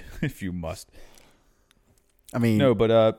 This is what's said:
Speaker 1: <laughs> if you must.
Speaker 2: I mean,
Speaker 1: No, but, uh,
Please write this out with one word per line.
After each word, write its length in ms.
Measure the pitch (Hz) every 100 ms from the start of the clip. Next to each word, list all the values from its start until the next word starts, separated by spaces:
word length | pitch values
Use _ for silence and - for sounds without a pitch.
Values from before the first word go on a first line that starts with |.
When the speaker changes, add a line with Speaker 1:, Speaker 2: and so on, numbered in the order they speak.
| -
Speaker 1:
<laughs> 100 | -
if 200 | 151 -
you 100 | 95
must. 380 | 87 82 82 - - - - _ _ _ _ _ _ _ _ _ _ -
Speaker 2:
I 60 | 120
mean, 180 | 117 107
Speaker 1:
No, 160 | 135 104
but, 160 | 113
uh, 220 | 113 110